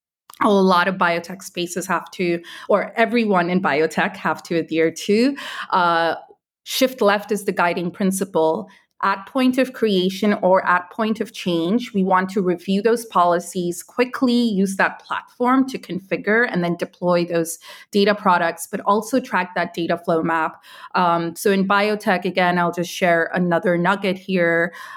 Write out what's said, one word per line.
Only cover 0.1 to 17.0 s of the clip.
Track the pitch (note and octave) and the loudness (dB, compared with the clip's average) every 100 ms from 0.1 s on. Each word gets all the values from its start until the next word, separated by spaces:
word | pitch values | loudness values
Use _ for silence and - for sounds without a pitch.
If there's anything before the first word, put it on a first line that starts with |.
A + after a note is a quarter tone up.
| _ _ - | _ _ -2
a | A#3 | 2
lot | G3+ F#3+ F3 F3+ | 4 4 4 2
of | F#3+ | 0
biotech | F3 E3+ E3+ F#3 | 0 0 -4 -12
spaces | - - F3 F#3 F#3+ | -12 -8 -6 -6 -4
have | E3+ - | -4 -4
to, | - F3+ E3+ - - - | -4 -2 -2 -6 -10 0
or | G3+ - - | 0 0 0
everyone | A3+ A#3+ A3 F#3 F3 | 2 2 2 2 2
in | F#3 | 0
biotech | F3+ C#3+ D#3+ F#3+ D#3+ - | 2 2 0 0 -2 -2
have | F3 D#3 | -4 -4
to | - E3+ | -4 -4
adhere | D#3+ D#3 E3 | -2 0 0
to, | E3 - G#3 C4 C#4 - - - | 0 0 2 2 0 -8 -12 -2
uh, | F#3 F3 E3 E3 - - _ _ _ | 0 2 2 0 -2 -8 _ _ _
shift | - - C4 B3+ | -10 0 0 2
left | G3+ G#3 G3+ | 2 2 -2
is | G3+ | -6
the | G3 | -4
guiding | F#3 F3 F3 F3 | 0 0 0 -4
principle. | - F#3+ F#3+ G3 E3 D#3+ F#3 G3 - _ - | -2 -2 -2 -2 0 2 0 -6 -18 _ -6
At | G3 G3+ - | -4 -4 -4
point | C4+ B3+ B3+ | 0 2 2
of | C4 | 0
creation | - A3 F#3+ F#3 F#3+ G#3+ | 0 0 2 0 0 0
or | G3+ F#3 F#3+ | 2 4 4
at | - F3+ - | 4 0 0
point | - A3 G#3+ | -4 -2 -2
of | G#3 | -6
change, | - F#3+ E3+ E3+ A#3 A#3+ | -6 -2 -2 0 -2 -2
we | G3+ | -2
want | F#3 F#3 F#3+ | 2 2 2
to | G#3 | -2
review | F3+ E3+ - G3 | -2 -2 -2 0
those | A3 A#3 | 2 0
policies | - F#3+ F3 F3 F#3+ F#3 F3 E3+ | 0 2 4 2 -2 -6 -4 -6
quickly, | - - B3 - B3+ | -6 -2 -2 0 2
use | A#3+ A#3 F#3+ G3 G3 | 2 2 0 0 0
that | G3+ - | -2 -2
platform | - - - - B3 C4 C4 | -10 -10 -10 -2 2 2 2
to | - | -4
configure | - F#3 - G3 F#3+ A3 A#3+ | -8 -10 -4 -4 0 0 2
and | F3+ | 0
then | F3 E3+ | -2 -2
deploy | F3+ - | -6 -4